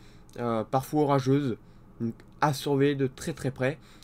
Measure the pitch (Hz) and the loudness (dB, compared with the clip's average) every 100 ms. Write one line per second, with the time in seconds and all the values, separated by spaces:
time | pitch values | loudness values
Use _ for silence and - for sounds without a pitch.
0 | - - - - 120 113 107 131 - 151 | -20 -20 -16 -6 -2 -2 0 -2 0 0
1 | 143 139 131 143 139 107 - - - - | 4 4 4 2 0 -6 -10 -20 -18 -8
2 | 117 - - - 147 139 147 139 143 139 | -6 -8 -12 -2 0 0 0 2 2 2
3 | 131 - - 143 135 127 131 160 - - | -2 -4 -10 -6 -6 -2 -2 -4 -12 -20